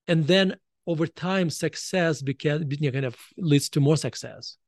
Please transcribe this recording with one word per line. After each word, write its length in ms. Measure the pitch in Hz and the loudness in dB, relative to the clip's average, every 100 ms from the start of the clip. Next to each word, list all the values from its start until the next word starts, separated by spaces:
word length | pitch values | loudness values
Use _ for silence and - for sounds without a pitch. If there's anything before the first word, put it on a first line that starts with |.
| - | 0
And 180 | 165 151 | 2 4
then 300 | 190 185 - _ _ - | 4 2 -2 _ _ -4
over 180 | 160 165 | -2 -2
time, 440 | - 180 190 170 | -4 -4 0 0
success 720 | - 160 - - 190 170 147 | -2 -4 -6 -4 0 0 0
beca-, 600 | 135 135 151 151 151 143 | -4 -4 -2 -2 -2 -2
you 60 | 147 | -2
know, 60 | |
kind 120 | 135 131 | -2 -4
of 120 | - - - | -8 -16 -6
leads 320 | 175 143 - | 2 2 2
to 100 | 156 | 2
more 180 | 143 156 | 4 4
success. 600 | 139 - 123 - - - | 0 -8 -12 -14 -18 -20